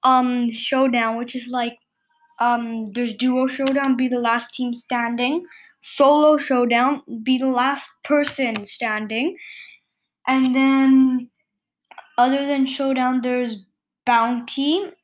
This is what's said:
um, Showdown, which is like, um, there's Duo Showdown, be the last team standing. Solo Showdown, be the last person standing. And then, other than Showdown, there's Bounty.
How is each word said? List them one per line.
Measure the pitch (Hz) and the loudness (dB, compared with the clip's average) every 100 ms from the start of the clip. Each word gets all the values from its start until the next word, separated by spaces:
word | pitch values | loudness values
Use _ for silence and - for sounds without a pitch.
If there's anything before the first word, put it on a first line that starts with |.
um, | 262 254 254 247 240 | 4 4 2 0 -2
Showdown, | 226 - 262 269 240 226 226 | -4 -4 0 2 2 -2 -4
which | 240 254 | -8 -10
is | 240 | -8
like, | 247 240 240 _ _ _ _ _ - | -6 -6 -8 _ _ _ _ _ -4
um, | 240 240 233 226 220 | 0 0 -4 -8 -8
there's | 196 240 | -4 -6
Duo | 208 254 254 262 | -2 0 0 0
Showdown, | 262 269 269 269 247 | -2 -2 0 0 0
be | 254 | 0
the | 247 | -2
last | 240 233 240 - | 0 -2 -4 -6
team | 247 | -6
standing. | 240 - 247 233 240 247 320 349 - - _ | -6 -6 -4 -4 -2 -2 -2 -6 -20 -20 _
Solo | - - 277 294 302 302 | -12 2 4 6 6 4
Showdown, | 294 254 240 233 254 285 - 226 | 2 0 2 2 2 -2 -8 -8
be | 220 254 | -2 0
the | 262 | 0
last | 247 262 277 - _ | 0 0 -2 -10 _
person | - 294 285 - 254 214 202 | -2 0 0 -2 -4 -4 -8
standing. | - 233 214 214 220 294 392 - - - - _ _ _ _ - | -8 -6 -6 -6 -4 -4 -6 -20 -20 -20 -20 _ _ _ _ -2
And | 262 262 254 | 0 2 2
then, | 269 269 269 262 262 254 247 _ _ _ _ _ _ - _ - | 4 4 6 6 6 2 -4 _ _ _ _ _ _ -20 _ 0
other | 247 277 277 | 2 2 0
than | 277 262 | 0 0
Showdown, | - 269 262 254 254 | -2 -2 0 0 0
there's | 247 247 240 214 190 _ _ _ - | -2 -2 -4 -8 -16 _ _ _ 0
Bounty. | 233 233 240 240 - 277 339 381 - | 2 2 -2 -6 -4 -2 -2 -4 -14